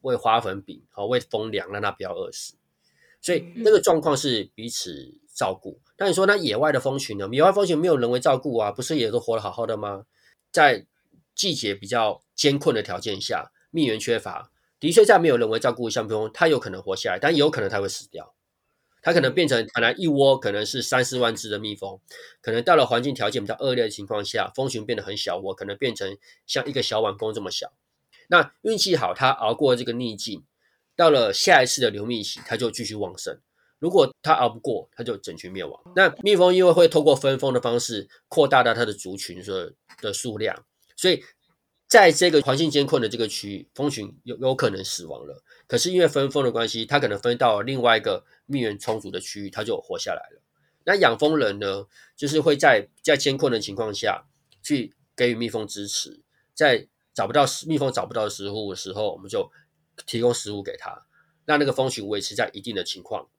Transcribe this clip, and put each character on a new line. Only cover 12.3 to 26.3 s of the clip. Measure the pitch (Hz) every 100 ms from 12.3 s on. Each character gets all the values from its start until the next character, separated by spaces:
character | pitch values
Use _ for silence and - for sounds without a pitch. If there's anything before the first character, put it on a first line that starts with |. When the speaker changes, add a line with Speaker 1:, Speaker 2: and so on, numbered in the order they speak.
| -
Speaker 1:
艰 | 147 139
困 | 151 117
的 |
条 | 104 90
件 | 110 98
下， | - 98 - _ _
蜜 | 165 139
源 | 110
缺 | 117 113
乏， | 98 87 - _ _ _
的 | 151
确 | 180
在 | 214 202
没 | 165
有 | 123
人 | 110
为 | 113
照 | 131
顾 | 117 117
下， | 113
蜜 | 110
蜂 | 107 107
它 | - 170
有 | 143
可 | -
能 | 92
活 | - -
下 | 113
来， | 92
但 | 143 165
有 | 147
可 | 156
能 | 98
它 | 104
会 | 98
死 | - -
掉。 | 82 78 _ _ _ _ _ _ _
它 | -
可 | 175
能 | 135
变 | 120 160
成， | 123
Speaker 2:
嗯。 | 110
Speaker 1:
本 | 120
来 | 117
一 | 123 175
窝 | 139 139 131
可 | 110
能 | 101 107
是 | 131
三 | 120 127
四 | 123 127
万 | 117 113
只 | 113
的 | 104
蜜 | 107 101
蜂， | 98 98 _ - - _
可 | -
能 | 113
到 | 120 160
了 | 127
环 | 120
境 | 131 131
条 | 107
件 | 117
比 | 104
较 | 117
恶 | 135
劣 | 123 113
的 |
情 | 101 101
况 | 107
下， | 101 113 92 -
蜂 | 131
群 | 117 107
变 | -
得 |
很 | 98 104
小 | - 87
窝， | 98 95
可 | 98
能 | 101
变 | 135 101
成 | 98 101 _